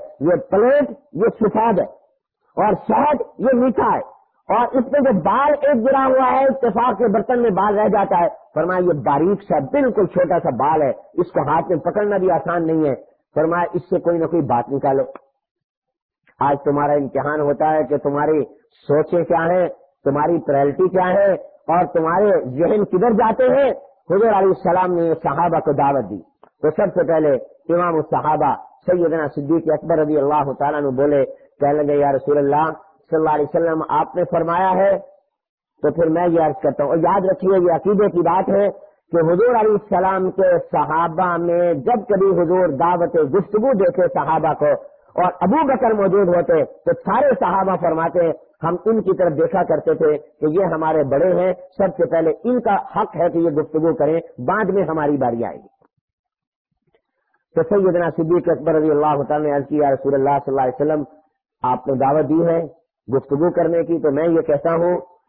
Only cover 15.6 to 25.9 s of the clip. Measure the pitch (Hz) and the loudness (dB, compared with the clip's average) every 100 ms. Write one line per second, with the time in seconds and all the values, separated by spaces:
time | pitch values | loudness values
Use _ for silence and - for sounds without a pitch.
15.6 | _ _ _ _ _ _ _ - 135 143 | _ _ _ _ _ _ _ -4 -2 0
16.6 | 151 143 147 147 135 135 135 151 143 139 | 0 0 0 0 -2 -4 -2 -2 -2 0
17.6 | 156 156 135 143 143 143 151 156 123 - | 0 0 0 -2 -2 -2 0 0 -2 -8
18.6 | _ _ - 147 151 175 165 170 165 180 | _ _ -2 0 2 0 0 0 2 0
19.6 | 170 - _ _ - 143 156 170 - 139 | 0 -4 _ _ -2 0 0 0 0 0
20.6 | 143 139 185 185 180 190 196 175 - - | 2 2 0 2 2 2 2 0 -4 -12
21.6 | - 170 175 170 160 175 208 175 123 127 | -2 0 0 0 0 2 2 2 0 -2
22.6 | 170 214 202 180 233 208 226 - 254 262 | 0 0 0 0 2 2 2 2 2 2
23.6 | 269 - - _ - 180 226 202 190 185 | 2 -2 -10 _ -2 2 2 4 2 2
24.6 | 175 175 180 175 170 160 151 139 175 160 | 0 0 0 0 0 -2 -2 0 0 0
25.6 | 156 139 143 | 0 0 2